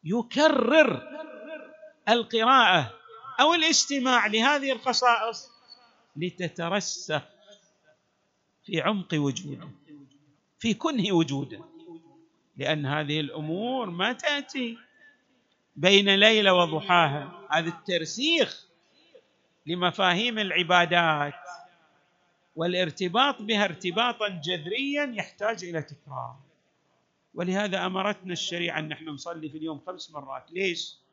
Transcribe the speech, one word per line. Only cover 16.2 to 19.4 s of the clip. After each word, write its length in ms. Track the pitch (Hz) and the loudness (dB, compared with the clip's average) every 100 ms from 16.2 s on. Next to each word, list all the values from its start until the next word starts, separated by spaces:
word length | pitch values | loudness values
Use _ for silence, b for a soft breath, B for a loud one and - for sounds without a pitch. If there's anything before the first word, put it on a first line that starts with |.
| 208 220 202 | 8 8 6
وضحاها. 960 | 185 170 156 165 175 160 143 143 - - | 6 4 0 4 4 6 2 -8 -16 -2
هذا 180 | 156 165 | -2 -2
الترسيخ 960 | 170 - 175 160 - 294 339 220 - _ _ _ _ _ - _ _ | -8 -4 -4 -4 -4 0 2 0 -2 _ _ _ _ _ -20 _ _